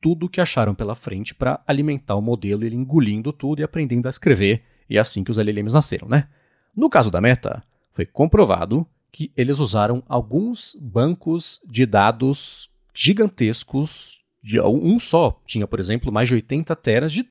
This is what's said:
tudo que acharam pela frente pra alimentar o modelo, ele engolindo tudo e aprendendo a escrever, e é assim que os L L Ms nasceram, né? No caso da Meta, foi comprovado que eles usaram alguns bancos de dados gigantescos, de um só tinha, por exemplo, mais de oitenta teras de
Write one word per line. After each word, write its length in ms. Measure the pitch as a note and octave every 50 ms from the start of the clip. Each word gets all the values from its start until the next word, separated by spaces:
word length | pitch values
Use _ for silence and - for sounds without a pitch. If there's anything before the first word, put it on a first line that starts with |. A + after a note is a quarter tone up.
tudo 280 | - D#3 F3 D#3+ E3+ F3+
que 120 | - -
acharam 340 | F3+ - - C3 A2+ G#2 G2+
pela 200 | - A2 G2+ A2
frente 400 | - - - G2 F#2+ G#2+ - -
pra 260 | _ C3 B2 C#3+ - _
alimentar 480 | - C#3+ C#3 C#3+ D3+ D3 C3+ _ - G2+
o 80 | G2+ G#2+
modelo, 420 | A#2 A#2+ A2 F#2 G2 G2+ G#2 A2
ele 120 | A2+ A2+
engolindo 560 | A#2+ C3 C3 C#3+ E3 C3 G#2 G#2 G#2+ A2 C#3+ D3
tudo 280 | _ - C#3 D3+ C#3+
e 40 | D3
aprendendo 420 | D3+ - E3 D#3 B2+ A#2+ A#2+ B2
a 40 | B2+
escrever, 520 | C3+ - - - C3 F#2 G2+ G2 A2 A#2+ _ _ _ _ _ _
e 80 | G#2+
é 40 | G#2
assim 240 | G#2+ - - G#2 F#2+
que 60 | - A#2
os 60 | G#2+
L 120 | G#2+ G#2
L 120 | G#2+ G#2 G#2
Ms 120 | G#2+ A#2
nasceram, 320 | D#3 D3 - - - - G#2+
né? 200 | A#2 D3 C#3+ - _ _ _ _ _ _ _ _ _
No 140 | - C#4 D#4
caso 220 | - F3 A#2+ G#2+
da 100 | E2+ F2
Meta, 420 | G2 A#2+ B2+ - - - - - - _ _ _ _ _ _
foi 140 | - -
comprovado 800 | - _ - C#3+ E3 - G#3 G3+ - G3 F2+ E2 F2+ A2 D3 E3+ _ _ _ _ _ _
que 180 | - D3+ - _
eles 220 | - B2 B2+ C#3+ C#3
usaram 440 | D3 B2 G2+ A2 G#2 G#2+ A#2+ B2 - _
alguns 680 | B2+ B2 A2+ G#2 A#2 D#3+ G#3 A#3 A#3+ - - - - -
bancos 800 | D#3 A#2+ F#2 A2+ B2 D3+ F3+ F3+ - E3 E3 E3+ D#3+ - - - _
de 180 | F3+ A#2 A2 C3
dados 840 | A2+ G2+ G#2 G2 A2 A#2+ A2+ B2+ C3 C#3+ - - - - - - _ _ _ _ _ _
gigantescos, 1200 | - - - G3+ G3+ A3 G#3 - - A#2+ G#2+ A2+ - - _ - C3+ D3 D3+ - - - - - _ _ _ _ _ _
de 180 | G#2+ G#2 -
um 380 | - - - C#3+ E3+ E3 G#3 A#3+
só 420 | - - - E3 E3+ A#2 - _ _
tinha, 200 | - - A2+ G#2
por 120 | - - G2
exemplo, 320 | F#2+ F2+ G#2+ A#2+ - C3
mais 180 | G#2 G#2 A#2+ A#2+
de 60 | B2+
oitenta 400 | A2+ G#2+ _ C3+ D3 D#3+ - E3
teras 380 | - _ - G#2+ A#2+ C#3 D#3+ D3
de 140 | G3 B3+ _